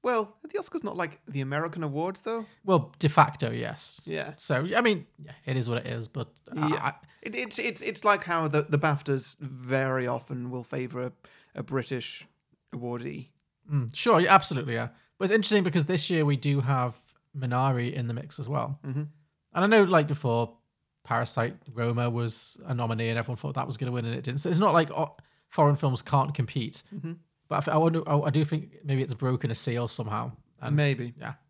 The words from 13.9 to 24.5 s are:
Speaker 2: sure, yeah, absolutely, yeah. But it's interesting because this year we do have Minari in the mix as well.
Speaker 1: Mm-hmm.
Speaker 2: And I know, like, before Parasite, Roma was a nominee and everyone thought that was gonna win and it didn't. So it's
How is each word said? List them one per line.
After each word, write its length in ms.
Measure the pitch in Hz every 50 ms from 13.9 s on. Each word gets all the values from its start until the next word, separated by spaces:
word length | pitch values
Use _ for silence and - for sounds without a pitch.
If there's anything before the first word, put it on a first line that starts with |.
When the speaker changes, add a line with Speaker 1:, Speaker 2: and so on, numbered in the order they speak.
| -
Speaker 2:
sure, 240 | - - 233 220 165
yeah, 120 | 180 196 196
absolutely, 400 | 190 - - 147 131 - 135 117
yeah. 120 | 113 117 120 - _ _ _ _
But 80 | _ 196
it's 80 | 190 208
interesting 300 | 226 196 - 214 208 185
because 220 | 180 151 175 147
this 240 | 151 185 160 - -
year 140 | 180 160 151
we 120 | 147 143
do 240 | 127 - 143 143 139
have 340 | 120 131 139 127 123 123 113 - _ _ _ _ _ _ _
Minari 560 | 143 131 123 123 127 131 135 127 123 120 123 -
in 140 | 135 120
the 60 | 117 113
mix 260 | 120 135 147 - -
as 80 | 143
well. 320 | - 147 127 117 135 143 147 -
Speaker 1:
Mm-hmm. 160 | 139 123 143 151 151 - _ _ _ _ _ _ _ -
Speaker 2:
And 100 | 165 185
I 40 |
know, 160 | 208 220 214 202
like, 240 | 180 185 160 151
before 460 | 147 147 - - 123 117 117 117 117 - _ _ _ _ _ _ _ _ _ _
Parasite, 520 | - 120 117 120 - - 120 117 123 - - _ - 113
Roma 360 | 117 117 117 120 120 120 120
was 480 | 117 120 117 113 113 - - - - - -
a 80 | - 131
nominee 360 | 120 120 113 117 113 117 113
and 80 | 113
everyone 200 | 117 117 - 120
thought 180 | - - 143 135
that 120 | 131 -
was 100 | - -
gonna 140 | - 135 123
win 140 | 123 123 117
and 100 | 117 117
it 80 | 127 131
didn't. 160 | 123 123 143
So 100 | -
it's 100 | 180